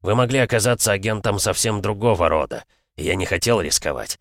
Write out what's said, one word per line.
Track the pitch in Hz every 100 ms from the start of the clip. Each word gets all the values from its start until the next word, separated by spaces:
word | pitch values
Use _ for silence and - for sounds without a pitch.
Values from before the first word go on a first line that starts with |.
Вы | 90 113
могли | 123 135
оказаться | 120 117 110 120 -
агентом | 101 101 107 107 101
совсем | 104 90 117 104
другого | 98 101 117 95 82
рода, | 80 69 58 - _ _ -
и |
я | 78
не | 95 92
хотел | 87 113 117
рисковать. | 78 - - 65 53 -